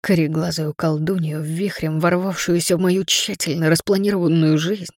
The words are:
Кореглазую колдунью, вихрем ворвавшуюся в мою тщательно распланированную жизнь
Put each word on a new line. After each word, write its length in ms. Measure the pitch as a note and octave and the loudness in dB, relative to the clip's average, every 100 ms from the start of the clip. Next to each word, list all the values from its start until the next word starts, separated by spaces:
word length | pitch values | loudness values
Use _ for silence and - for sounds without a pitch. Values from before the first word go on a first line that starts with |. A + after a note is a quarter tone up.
Кореглазую 720 | - F3 D3+ D#3 E3+ D#3+ D#3 | 2 0 2 0 -2 -4 -6
колдунью, 680 | D3+ D#3+ D3+ D#3 F#3+ D#3 D3+ | -2 -2 0 -2 -2 -2 -4
вихрем 580 | D3+ D#3+ G3 - D#3+ D#3 | -6 -4 -4 -4 -4 0
ворвавшуюся 760 | F3 F3+ F#3+ F3 - E3+ - F3 | 2 2 -2 -4 0 0 2 2
в 20 | |
мою 260 | F3+ F#3 F#3 | 2 0 0
тщательно 640 | - - F#3+ - D#3 D#3+ | -2 -2 -6 -4 0 2
распланированную 880 | D#3+ - G3 G3+ G3+ E3+ E3 D#3 D#3 | 2 2 0 2 2 2 4 4 2
жизнь 360 | D#3+ G#3 E3+ | 0 -4 -6